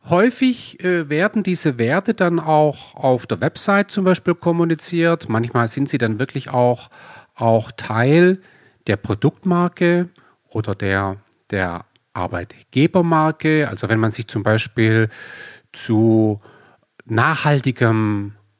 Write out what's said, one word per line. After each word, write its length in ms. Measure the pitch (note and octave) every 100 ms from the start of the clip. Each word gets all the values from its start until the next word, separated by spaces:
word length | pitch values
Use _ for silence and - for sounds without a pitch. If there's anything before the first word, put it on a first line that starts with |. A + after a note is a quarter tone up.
| -
Häufig, 760 | E3+ A#3 A#3+ C4 A#3+ - -
äh, 260 | F3+ F3 D3
werden 340 | D3+ G3+ G#3+
diese 340 | F#3+ F3+ D#3 A#2+
Werte 360 | A#2 E3 G3
dann 260 | A3 F3 E3+
auch 560 | D#3+ D#3 D3+ C#3 - -
auf 300 | C3+ B2+ -
der 160 | F#2
Website 480 | C#3+ - - G3 G3+
zum 160 | - F#3
Beispiel 300 | F3+ - E3+
kommuniziert. 960 | F3 E3+ E3+ D#3+ - E3+ E3+ E3+ -
Manchmal 380 | A2 A#2 A#2+ A#2
sind 220 | - C3+
sie 80 | C#3
dann 220 | A#2 G#2+
wirklich 300 | C3+ C#3 -
auch, 400 | B2 B2 A#2+ - - - - -
auch 380 | - A#2 A2+ A2 -
Teil 640 | - A2 B2+ D#3+ F3+ F#3+ - _ _ _ -
der 100 | G2+
Produktmarke 1120 | - G#2 C#3+ - F#3+ F3 F3 - F3 F3 F3 _ _ _ _
oder 280 | A2+ G#2+ G2
der, 420 | G2 G2 G2 F#2+ _ _ -
der 360 | G2+ F2+ E2+ - _ _
Arbeitgebermarke. 1500 | - F2+ F2 F2+ - _ B2+ D#3+ F#3+ E3+ D#3+ D#3 D#3 D#3 D#3 D3
Also 220 | - -
wenn 100 | A2
man 120 | A2+
sich 160 | - A#2
zum 160 | G#2+
Beispiel 680 | G2+ A2 - - A2 A2 A2 - - - - - _
zu 680 | - - A2 A2+ A2+ A2 G#2 - - _ _ _ _ -
nachhaltigem 1300 | A2 C#3 D#3 D3+ C#3+ C3 A#2 A#2+ A2 A2 G#2 G2+ G#2 _ _